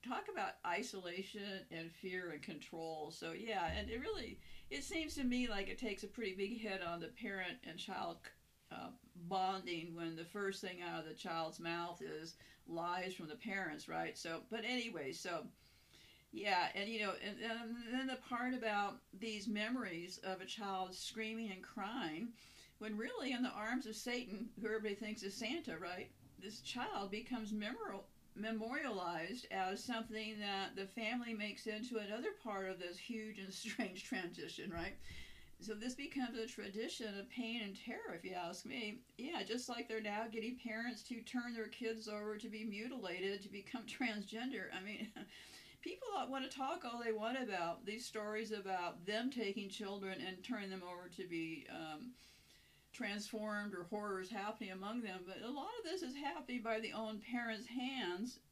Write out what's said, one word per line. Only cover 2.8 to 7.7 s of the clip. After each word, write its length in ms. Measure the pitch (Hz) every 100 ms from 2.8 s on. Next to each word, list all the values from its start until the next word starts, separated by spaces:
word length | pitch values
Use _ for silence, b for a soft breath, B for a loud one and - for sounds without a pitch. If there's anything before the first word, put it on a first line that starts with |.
| 165 160 156
So, 220 | 165 165
yeah, 380 | 165 226 202 170 180
and 120 | 208
it 120 | 226
really, 380 | 311 415 247 - B B B
it 120 | 277
seems 320 | 277 330 311
to 100 | 285
me 240 | 254 247 247
like 200 | 202 196
it 100 | 190
takes 240 | 233 202
a 60 | 202
pretty 260 | - 214
big 240 | 190 202 226
hit 220 | 214 190
on 180 | 175 170
the 80 | 165
parent 500 | - 220 196 185 -
and 140 | 170